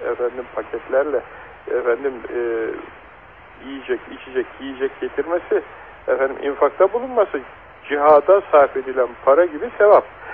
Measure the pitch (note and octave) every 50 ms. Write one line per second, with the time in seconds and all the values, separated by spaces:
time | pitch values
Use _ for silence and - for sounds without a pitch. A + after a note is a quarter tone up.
0 | - A#2+ A#2+ A2+ B2 A#2+ B2 B2+ A#2+ - - A2+ A2 - - A#2 - - B2 C3
1 | D3 D3+ C#3 A#2+ - - - - - - - - - - A2+ B2 A#2 B2 A#2 A#2+
2 | C#3 C#3 C3 A#2+ A2 - - A#2+ A#2+ A#2 A#2 A2+ A2+ - - - - - - -
3 | - - - - - - - - - - - - A#2+ C3 C#3 C3+ B2+ - A#2+ -
4 | - B2+ C#3 - - C3+ B2+ C3 B2 - - - C3 C3+ C3+ B2+ C3+ C3+ - -
5 | C3 B2 - - C#3+ D#3 E3+ F3 - - - F3 - - - - - - - -
6 | - - B2+ B2+ C3+ C3+ C#3 C#3+ - C#3+ C#3 - D3 C#3 - - F#3 G3 - A#3+
7 | A#3+ C4 B3+ A#3 G3+ - - C#3+ B2 - - - - - - - - - C#3 C#3+
8 | D3 D3+ D#3 D3 D3 - F#3+ G3+ - - - D3 C#3 C3 - C3+ C3 C3 B2+ C3
9 | B2 A#2 A#2+ - - C3 C3+ D#3+ F3 F3 D3+ D3 G3 A#3+ - - G#3 G#3 G3+ D3
10 | - - - - - -